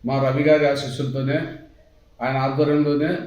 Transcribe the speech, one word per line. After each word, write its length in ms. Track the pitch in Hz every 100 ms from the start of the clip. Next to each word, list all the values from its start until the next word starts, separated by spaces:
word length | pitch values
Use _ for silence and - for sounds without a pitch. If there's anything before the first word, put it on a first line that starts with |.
మా 120 | 113 135
రవి 180 | 135 139 147
గారి 160 | 151 147
ఆశీస్సులతోనే, 640 | 139 - - 135 135 135 156 160 - - - _ _ _ _
ఆయన 160 | 123 135
ఆధ్వర్యంలోనే 680 | 135 139 147 147 147 143 156 175